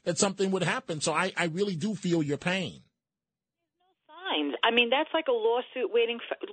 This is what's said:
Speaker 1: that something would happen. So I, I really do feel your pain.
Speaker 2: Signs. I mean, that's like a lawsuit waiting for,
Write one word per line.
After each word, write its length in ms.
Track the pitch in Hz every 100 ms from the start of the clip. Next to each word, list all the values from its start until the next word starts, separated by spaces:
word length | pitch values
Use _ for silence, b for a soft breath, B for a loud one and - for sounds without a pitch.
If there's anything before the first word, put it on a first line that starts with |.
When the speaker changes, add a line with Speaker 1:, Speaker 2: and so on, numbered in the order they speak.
Speaker 1:
that 140 | 190 160
something 320 | 202 190 190
would 120 | 190
happen. 380 | 170 240 - 156
So 140 | 165
I, 180 | 156 185 -
I 80 | 170
really 280 | 170 202
do 200 | 160 214
feel 280 | 190 180 170
your 140 | 143 139
pain. 460 | 175 190 143 69 _ _ _ _ _ _ _ _ _ _ 370 _ _
Speaker 2:
Signs. 460 | 320 381 160 143 -
I 60 | 226
mean, 180 | 233 240
that's 200 | 262 311
like 140 | 320 294
a 40 |
lawsuit 600 | 240 226 240 - 254 -
waiting 260 | 233 233 233 -
for, 100 | - 196